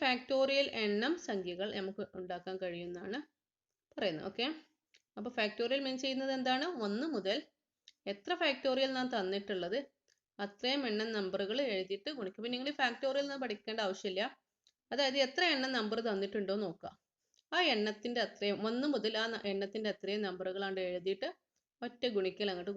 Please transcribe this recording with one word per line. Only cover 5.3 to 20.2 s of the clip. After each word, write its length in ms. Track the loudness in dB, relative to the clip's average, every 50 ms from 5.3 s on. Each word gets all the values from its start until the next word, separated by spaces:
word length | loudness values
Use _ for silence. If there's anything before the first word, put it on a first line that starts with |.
| 0 0
ഫാക്ടോറിയൽ 420 | 0 0 0 0 0 0 0 0 0
മീൻ 120 | 0 -2 -2 -2
ചെയ്യുന്നത് 280 | -2 0 0 0 0 0 0
എന്താണ്? 300 | 2 2 2 2 2 0 -2 -2 0
ഒന്ന് 220 | 0 0 0 0 0 0
മുതൽ 200 | 0 0 0 0 0 -2 -8 _ _ _ _ _ _ _ -20 -20 _ -6 -6 -6
എത്ര 160 | -6 -2 -2 0 2 2
ഫാക്ടോറിയൽ 480 | 2 2 2 2 2 2 2 2 2 2 0
നാം 100 | -2 0 0
തന്നിട്ടുള്ളത് 600 | 0 0 0 0 -2 -2 -2 -2 -2 -2 0 -2 -2 -2 -4 _ _ _ _ _ _ _ _ _ -8 -8
അത്രയും 380 | -8 -6 -4 -2 0 0 2 0 0 0
എണ്ണം 180 | 0 0 0 0 -2
നമ്പറുകൾ 400 | -2 0 0 0 0 0 0 0 2 2 2
എഴുതിയിട്ട് 360 | 0 0 -2 -4 -6 -4 -6 -6 -4
ഗുണിക്കും. 220 | -6 -6 -6 -6 -6
പിന്നെ 120 | -4 -2 -2
നിങ്ങൾ 200 | -2 -2 0 2 2
ഫാക്ടോറിയൽ 420 | 0 0 0 -2 0 2 2 0
ഒന്നും 180 | 0 -2 -4 -2
പഠിക്കേണ്ട 340 | -4 -4 -6 -6 -6 -2 0 0 0
ആവശ്യമില്ല. 340 | 0 -2 -4 -4 -2 0 -2 -2 -4 _ _ _ _ _ _ _ _ _ _ -6 0
അതായത് 280 | 2 2 4 4 4 2
എത്ര 160 | 2 2 2 4 4 4
എണ്ണം 160 | 4 2 2 2 0
നമ്പർ 220 | 0 0 0 0 0 2
തന്നിട്ടുണ്ടോ 460 | 2 0 0 0 0 0 0 2 2 2 2
നോക്കുക, 300 | -2 -4 -6 -10 -12 -12 _ _ _ _ _ _ _ _ _ _ 0 2
ആ 20 | 4 6 6 6
എണ്ണത്തിൻ്റെ 460 | 4 2 0 0 -2 -4 -2 0 0 0
അത്രയും, 320 | 0 -2 0 0 2 2 2 2 0
ഒന്ന് 180 | 2 2 2 2 2
മുതൽ 180 | 2 0 0 0 0
ആ 20 | 0 0 -2
ന-, 60 | -2 -2 -2
എണ്ണത്തിൻ്റെ 380 | 0 0 -2 -2 -2 -2 -2 -2 -2
അത്രയും 280 | -2 -2 -2 -2 0